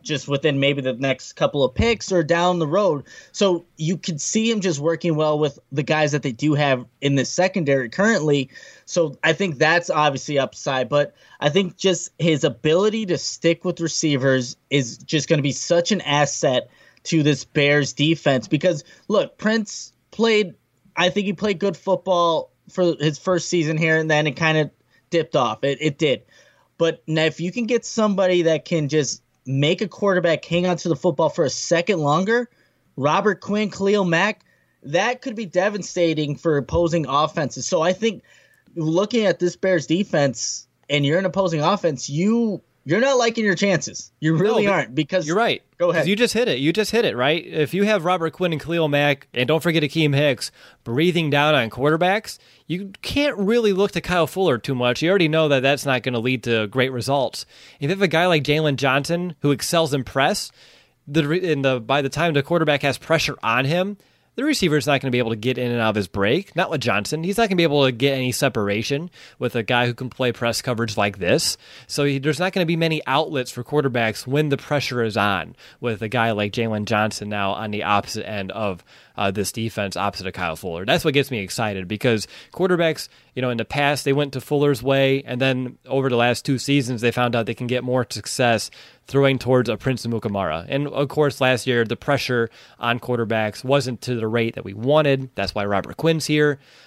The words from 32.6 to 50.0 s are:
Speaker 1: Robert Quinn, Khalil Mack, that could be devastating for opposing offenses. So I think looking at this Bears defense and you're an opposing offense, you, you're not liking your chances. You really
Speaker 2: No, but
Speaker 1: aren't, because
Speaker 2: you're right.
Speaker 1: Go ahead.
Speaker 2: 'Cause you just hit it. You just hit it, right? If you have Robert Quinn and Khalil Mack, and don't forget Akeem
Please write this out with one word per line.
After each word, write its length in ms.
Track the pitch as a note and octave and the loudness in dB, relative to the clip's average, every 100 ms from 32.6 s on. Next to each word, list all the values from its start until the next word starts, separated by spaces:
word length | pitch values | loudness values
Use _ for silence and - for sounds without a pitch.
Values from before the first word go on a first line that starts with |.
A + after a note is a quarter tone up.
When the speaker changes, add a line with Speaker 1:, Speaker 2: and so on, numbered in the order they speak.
| _ _ _ - | _ _ _ -2
Speaker 1:
Robert 440 | C3+ F#3+ G3+ F#3+ | 0 2 2 -2
Quinn, 300 | - G#3 G#3+ | -2 -2 -2
Khalil 340 | - G3 G#3 | -2 0 2
Mack, 400 | F#3 E3 G3+ G#3+ _ _ _ _ | 2 2 0 -4 _ _ _ _
that 400 | - D#3+ A3 B3 | -4 0 0 -4
could 140 | C4+ G#3+ | -8 -8
be 100 | G3+ | -4
devastating 920 | F3+ G3 G3+ - - E3+ D#3 D3 C#3+ | 0 0 -2 -6 0 0 0 -2 -2
for 200 | E3+ D3 | 0 0
opposing 500 | B2 E3+ E3+ E3 C3+ | 0 0 2 0 0
offenses. 600 | C#3 D#3 E3+ C3+ - - | 0 0 0 -4 -4 -2
So 140 | F3+ | 0
I 120 | E3 | 0
think 300 | F3+ A3+ G3 _ _ _ _ _ | 0 -2 -4 _ _ _ _ _
looking 500 | - D#3 E3 G#3 A#3+ | -4 0 0 2 2
at 140 | G#3 F3 | 2 2
this 180 | F3 - | -2 0
Bears 300 | F#3+ F3 C#3 | 0 0 2
defense 800 | E3 G3+ D#3+ C#3+ A2+ - - - _ - | 0 2 2 0 0 -6 -8 -12 _ -2
and 160 | D3 C#3+ | 0 2
you're 120 | E3+ | 2
an 60 | |
opposing 380 | F#3+ F#3 F#3 D#3+ | 0 0 0 2
offense, 480 | D#3 G3+ E3+ C3+ - | 0 2 0 -2 -6
you, 500 | D3 G3 A#3 A3+ F#3+ _ _ | -2 0 2 0 -4 _ _
you're 160 | C3+ F3+ | -2 0
not 180 | C4+ C#4 | 2 2
liking 260 | A#3 A#3 | 2 0
your 100 | G#3+ | 0
chances. 580 | F3 G3+ E3+ - - - - | 2 2 0 -2 -12 -16 -4
You 160 | D3+ D#3+ | 0 2
really 280 | G3+ A3 | 2 2
Speaker 2:
No, 60 | G3+ | 2
but 40 | |
Speaker 1:
aren't, 200 | F#3 A#2 | 0 -2
because 320 | C3 D3+ F#3 D3+ | -4 -2 -2 0
Speaker 2:
you're 100 | F3+ | 0
right. 260 | A3+ B2 _ - | 0 -2 _ -2
Speaker 1:
Go 120 | F3 | 0
ahead. 120 | D#3+ | 2
Speaker 2:
'Cause 60 | D#3 | 2
you 80 | G#3 | 2
just 180 | A#3+ | 0
hit 140 | G#3+ A#3+ | 0 0
it. 100 | B2+ | 0
You 140 | C#3+ | 0
just 180 | E3+ G3+ | 0 0
hit 140 | - | 0
it, 120 | G3+ A2+ | 0 0
right? 280 | C3 E3 | 0 0
If 300 | B2+ E3 D3 | -2 -2 -2
you 100 | F3+ | 0
have 200 | G3+ G#3+ | 0 0
Robert 280 | E3 F#3 E3 | 0 -2 -2
Quinn 200 | - F3+ | -2 -4
and 80 | D#3 | -4
Khalil 280 | C3 E3+ D#3 | -4 -2 0
Mack, 400 | C#3+ D3 C#3 - | 2 2 0 -4
and 120 | - B2 | -2 0
don't 160 | D#3 | 2
forget 200 | E3+ D#3+ | 2 0
Akeem 320 | D3 E3 | 0 2